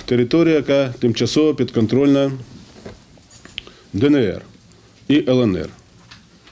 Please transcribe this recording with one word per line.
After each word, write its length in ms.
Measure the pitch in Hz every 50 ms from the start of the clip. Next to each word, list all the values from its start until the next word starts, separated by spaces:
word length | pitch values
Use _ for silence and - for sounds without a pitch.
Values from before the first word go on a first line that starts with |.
| -
території, 500 | - 123 120 123 120 - 165 170 165 160
яка 380 | 147 127 - 139 139 139 127 120 -
тимчасово 560 | - 120 113 - 120 113 - 151 156 156 139
підконтрольна 760 | 131 123 117 - 120 113 107 123 127 143 143 139 139 139 139 135 127 120 - - - - - - - - - - - - _ - - - _ - - - - - - - - - - - - -
Д 140 | 95 120 147
Н 80 | 147
Р 260 | 139 117 95 85 - - - - - - - - - - - _ _ - -
і 160 | 135 151 - 123
Л 140 | 127 127
Н 140 | 123 107 90
Р. 140 | 87 80 82 - - - _ - - - - - - - _ _ _ _ -